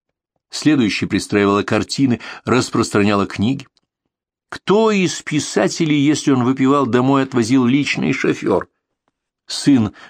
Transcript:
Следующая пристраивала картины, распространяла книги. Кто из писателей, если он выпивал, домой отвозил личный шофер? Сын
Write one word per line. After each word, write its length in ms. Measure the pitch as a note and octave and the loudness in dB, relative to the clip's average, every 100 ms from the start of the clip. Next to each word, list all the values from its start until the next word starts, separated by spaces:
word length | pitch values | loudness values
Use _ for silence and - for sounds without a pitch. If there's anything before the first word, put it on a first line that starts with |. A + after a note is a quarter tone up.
| _ _ _ _ _ | _ _ _ _ _
Следующая 580 | - C#3+ D3+ A2 - - | -4 0 2 2 0 -2
пристраивала 560 | G2 - G#2 G2+ G2+ | -4 -2 0 2 0
картины, 560 | F#2+ A2 F#2+ - C#3 A2+ - - | 0 -2 -2 -2 0 0 -6 -12
распространяла 840 | - A#2+ A#2 A#2+ G#2+ G#2+ G2+ G2+ F#2+ | -2 -2 0 -2 0 2 2 2 -2
книги. 400 | - G2+ C#3 - _ _ _ _ _ _ _ - | -2 -2 -4 -8 _ _ _ _ _ _ _ -18
Кто 440 | - - G3 A3 | -10 0 2 2
из 280 | G#3 F3 - | 0 -2 -4
писателей, 800 | - D3+ - - G3 - E3 D3 | -6 -6 -4 0 0 0 0 2
если 320 | C#3+ D3+ - | 2 0 0
он 140 | C3 | 0
выпивал, 420 | A#2+ C3 C3 C#3+ C3+ | 0 2 2 2 2
домой 380 | B2 B2+ C#3 | 0 2 0
отвозил 420 | C3 C3 A2 C3 A#2+ | 0 0 2 2 2
личный 460 | C#3 C#3 - C3+ | 0 0 -4 -4
шофер? 560 | C3 - C#3+ - F#2+ - _ _ _ _ _ _ _ - | -2 -2 -2 -2 -2 -2 _ _ _ _ _ _ _ -14
Сын 460 | - - C3+ G#2+ - | -4 2 4 2 -4